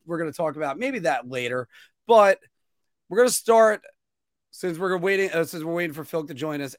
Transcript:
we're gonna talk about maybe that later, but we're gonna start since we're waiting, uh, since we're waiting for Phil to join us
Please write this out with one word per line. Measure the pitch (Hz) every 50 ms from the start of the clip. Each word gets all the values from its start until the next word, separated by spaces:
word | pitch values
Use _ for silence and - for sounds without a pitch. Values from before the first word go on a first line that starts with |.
| _
we're | 160 170 165
gonna | 170 156
talk | 139 - 170 156 143
about | 151 156 139 139 165
maybe | 240 269 262 226
that | 165 160 143 123 123 123
later, | 131 127 123 120 123 127 123 - _ - - _ _ _ _
but | - 233 220 202 196 190 - _ _ _ _ _ _ _ _ _ _ _ _ _ -
we're | 175 214
gonna | 247 247
start | - - - - 226 226 220 220 214 - - - _ _ _ _ _ _ _ _ _ _ _ _
since | - - - 185 165 156
we're | 190 185 185
waiting, | 180 170 196 196 190 196 180
uh, | 147 165 165
since | - - 170 156
we're | 165 165
waiting | 170 175 170 139
for | 156 147
Phil | - - 165 156
to | 143 151
join | 120 147 156 151 143
us | 143 131 -